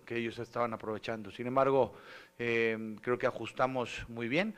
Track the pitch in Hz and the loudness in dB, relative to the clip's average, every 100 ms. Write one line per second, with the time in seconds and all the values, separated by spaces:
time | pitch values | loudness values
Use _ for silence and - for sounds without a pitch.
0 | - 117 117 110 113 120 120 110 107 107 | -6 -4 -4 -4 -6 -2 -2 -2 -4 -4
1 | - 113 101 - 120 135 135 135 110 - | -4 -6 -8 -8 0 4 6 6 4 0
2 | - - - - 120 117 113 110 110 107 | -16 -18 -16 -4 0 2 2 0 -4 -6
3 | - 123 127 - 113 - 131 131 117 - | 0 2 2 0 -4 0 0 2 -2 -4
4 | - 117 117 143 220 | -8 -6 0 0 0